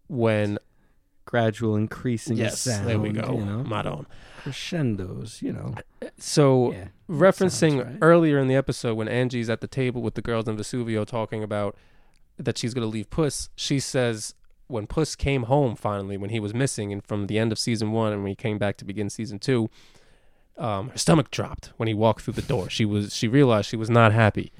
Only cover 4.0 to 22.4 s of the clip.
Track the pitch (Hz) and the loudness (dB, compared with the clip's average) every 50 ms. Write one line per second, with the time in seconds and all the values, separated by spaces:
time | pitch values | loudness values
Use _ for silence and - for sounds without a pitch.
4 | 139 - - - - - - - - 143 135 - - - 180 165 143 120 107 98 | -10 -14 -18 -20 -20 -20 -18 -12 -10 -10 -10 -8 -8 -6 -2 -2 0 0 -2 -2
5 | 92 92 107 123 127 107 - - - - - - - 127 120 - - _ _ - | -6 -8 -8 -10 -10 -12 -12 -10 -8 -8 -8 -8 -8 -10 -10 -10 -14 _ _ -16
6 | 233 - - - - - - 160 143 139 131 127 123 - - 92 90 - - _ | -16 -16 -16 -14 -10 0 4 4 6 6 6 6 4 2 0 -4 -10 -16 -18 _
7 | _ - 175 139 175 190 180 - 190 180 - - 175 156 147 131 120 117 131 - | _ -6 2 6 6 6 6 6 2 0 2 2 2 2 2 2 -2 -4 -2 4
8 | 156 160 170 170 165 156 143 139 135 131 131 135 135 - 127 - - 120 110 110 | 6 8 8 8 6 6 4 4 4 4 4 2 2 0 -2 -2 -2 -2 -2 -2
9 | 110 107 110 123 127 123 127 120 113 113 113 - - 110 - 139 131 127 123 123 | -2 0 0 0 0 0 0 -2 -2 -2 -2 -4 -4 -6 -4 -2 -2 -2 -2 -2
10 | 117 110 - 117 107 120 117 113 110 113 107 107 104 - - 123 117 113 113 107 | -4 -4 -4 -4 -4 -2 -2 -2 0 -2 -4 -4 -4 -4 -4 -4 -2 -2 -2 -2
11 | 104 - - 113 110 - 117 110 107 104 107 104 104 101 - - - _ _ - | -2 -2 -4 -4 -4 -4 -6 -6 -6 -4 -2 -2 -2 -4 -6 -8 -16 _ _ -20
12 | - _ _ _ _ _ _ - 143 120 113 - - 117 117 127 113 110 110 110 | -20 _ _ _ _ _ _ -6 -4 -4 -4 -2 -4 -4 -2 -2 -4 -4 -4 -6
13 | 101 - - - 156 139 - - - - - - - - 143 135 - - - 135 | -8 -4 -2 0 0 0 -2 -4 -8 -10 -10 -8 -4 -2 -2 -2 -2 -2 0 0
14 | 123 120 113 107 107 - - _ - - _ _ - - 135 110 104 - - 160 | 0 0 0 -4 -8 -12 -14 _ -20 -20 _ _ -12 -8 -6 -6 -6 -4 -2 -2
15 | 160 - - - - 143 139 131 120 110 135 147 143 120 104 - - 107 104 101 | -2 -2 -2 -2 -2 0 0 0 2 2 2 4 4 2 0 -2 -4 -2 -2 -2
16 | 98 98 101 98 101 101 117 113 104 101 107 120 139 131 - - 107 101 101 101 | -4 -6 -6 -6 -6 -4 -4 -2 -2 -2 0 0 -2 -2 -2 -4 -4 -4 -6 -6
17 | - - 110 104 101 95 104 107 113 117 107 - - 123 117 104 110 107 110 113 | -6 -6 -4 -4 -2 -2 0 0 0 0 0 -2 -2 -2 -2 0 0 0 0 0
18 | 110 107 104 101 98 98 98 - - 113 104 101 101 101 95 - - 104 98 104 | 0 0 0 -2 -2 -4 -4 -4 -4 -4 -2 -2 -2 -2 -4 -4 -8 -8 -6 -6
19 | 104 98 - - 110 104 104 98 - - 131 120 110 110 - - - - - - | -6 -6 -6 -6 -8 -8 -8 -4 0 0 2 2 2 0 -4 -10 -20 -20 -20 -20
20 | _ _ - _ _ - _ _ _ _ _ - - 113 101 95 101 127 - - | _ _ -20 _ _ -20 _ _ _ _ _ -8 -6 -4 -4 -4 -6 -6 -6 -2
21 | - 165 170 156 135 - - - 101 - - - - - - - 117 113 110 101 | 2 4 4 4 2 0 -4 -8 -6 -8 -10 -14 -16 -12 -8 -4 -2 -2 0 2
22 | 113 113 107 - - - 107 113 | 4 2 2 2 -4 -8 -6 -6